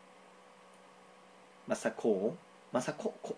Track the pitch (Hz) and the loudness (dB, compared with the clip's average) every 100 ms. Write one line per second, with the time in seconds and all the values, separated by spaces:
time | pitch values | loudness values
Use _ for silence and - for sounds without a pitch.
0 | - - - - - - - - - - | -20 -20 -20 -20 -20 -20 -20 -20 -20 -20
1 | - - - - - - - 113 - - | -20 -20 -20 -20 -20 -16 -4 -2 0 0
2 | 117 95 160 175 - - - - - 147 | 2 4 2 -2 -10 -20 -4 -2 -2 -2
3 | 220 - - | -4 -6 -8